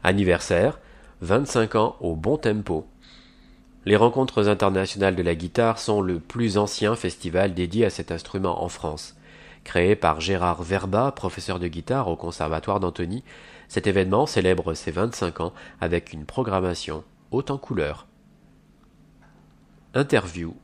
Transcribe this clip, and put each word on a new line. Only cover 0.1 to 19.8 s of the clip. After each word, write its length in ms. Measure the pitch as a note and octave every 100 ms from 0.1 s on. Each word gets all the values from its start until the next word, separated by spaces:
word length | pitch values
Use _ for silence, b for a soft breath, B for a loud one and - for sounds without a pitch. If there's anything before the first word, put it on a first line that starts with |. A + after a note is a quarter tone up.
| G2 F#2 E2+ - F2 A#2+ - B B B B
vingt-cinq 540 | E2+ A2 C#3+ B2 A2 A2+
ans 200 | G#2+ -
au 160 | F2 D#2
bon 220 | F2+ D3+
tempo. 500 | A2+ G#2+ G#2 D#2+ - - B B B B B B - - -
Les 100 | G#2
Rencontres 520 | A#2 C3+ C3 - G#2
internationales 680 | G2+ G2+ F#2+ G2 G2+ G2 F#2
de 60 |
la 140 | E2+ E2
guitare 420 | F2 - A#2 A2
sont 240 | - G#2
le 160 | F#2+ E2+
plus 400 | - A#2+ A#2 G2+
ancien 380 | G#2 - G#2+ A2+
festival 580 | F2+ - F2 F2 G2
dédié 320 | F2 F2 G#2 G#2+
à 60 |
cet 200 | - -
instrument 520 | E2+ - G2 F#2 -
en 40 | F2
France. 480 | - D#2+ D2+ - - B B B B
Créé 320 | - F2 F2 G#2+
par 260 | E2+ D#2
Gérard 420 | E2 F#2+ F2+ E2+
Verba, 480 | E2+ G2 F#2+ G2+ C3+
professeur 480 | - F#2 - - F2+
de 80 | F2+
guitare 400 | E2 - C3+ G2+
au 80 | E2
Conservatoire 640 | E2+ - D#2 D#2+ F#2 G2+
d'Antony, 440 | F2+ - F2 A2 B B B B B
cet 180 | - G2+
événement 400 | F#2+ F#2 G2+ D3+
célèbre 480 | G#2+ F#2 F2+ E2
ses 160 | D#2 -
vingt-cinq 500 | D#2+ A2+ - F2 -
ans 140 | E2 B B B
avec 340 | E2+ E2+ -
une 120 | D#2+ D2
programmation 760 | - A#2 F#2+ F#2 E2+ - D#2 - _ _
haute 220 | - -
en 80 | C#3
couleurs. 480 | - C3 D2 D2 - _ _ _ _ _ _ _ _ _ - _ - - - _ _ -